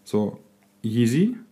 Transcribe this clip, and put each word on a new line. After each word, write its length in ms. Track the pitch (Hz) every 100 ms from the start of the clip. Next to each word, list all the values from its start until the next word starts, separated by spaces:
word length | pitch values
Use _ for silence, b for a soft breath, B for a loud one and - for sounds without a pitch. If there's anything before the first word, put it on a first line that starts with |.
So, 340 | - 107 101 - _ _ _ _
Yeezy 540 | 113 113 113 139 220 247 -